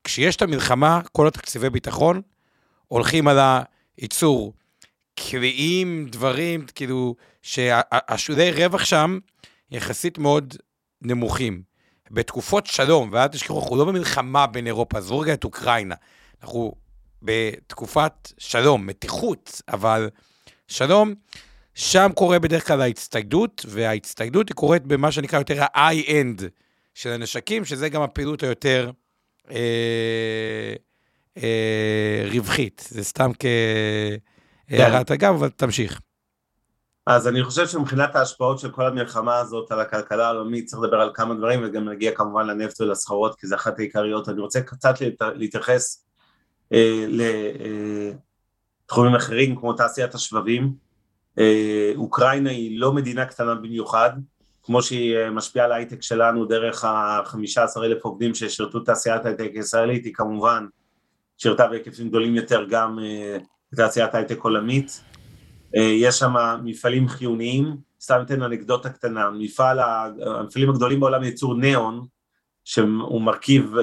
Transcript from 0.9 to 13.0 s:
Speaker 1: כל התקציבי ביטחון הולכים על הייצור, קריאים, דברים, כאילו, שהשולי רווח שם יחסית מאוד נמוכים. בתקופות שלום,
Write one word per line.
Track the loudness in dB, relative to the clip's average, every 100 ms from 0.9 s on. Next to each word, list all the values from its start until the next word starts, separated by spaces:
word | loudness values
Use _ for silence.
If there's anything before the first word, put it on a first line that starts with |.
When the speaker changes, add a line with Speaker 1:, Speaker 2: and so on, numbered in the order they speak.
| 4 0
Speaker 1:
כל | 4 4
התקציבי | 2 -8 -4 -2
ביטחון | -2 -4 2 2 2 -4 _ _ _ _ _ -4
הולכים | 0 2 4 6
על | 6 6 4 0 _ _ -14
הייצור, | -8 0 2 2 -2 -12 _ _ _ _ _
קריאים, | -14 -8 -2 -2 0 0 0 -2 -4 -8
דברים, | -4 -2 -2 -4 -6 -8
כאילו, | -10 -6 -2 -4 -6 _ _
שהשולי | -10 -2 2 2 4 0 0 -6 -2 2 2
רווח | 4 2 2
שם | 2 2 2 -2 -10 _ -20 _ _
יחסית | -10 -8 -4 -6 0
מאוד | 2 2 0 -12 _ _ _ _
נמוכים. | -4 -2 -2 -2 -4 -6 -12 _ _ _ -8
בתקופות | -6 -4 -6 -2 -2 0
שלום, | 0 4 4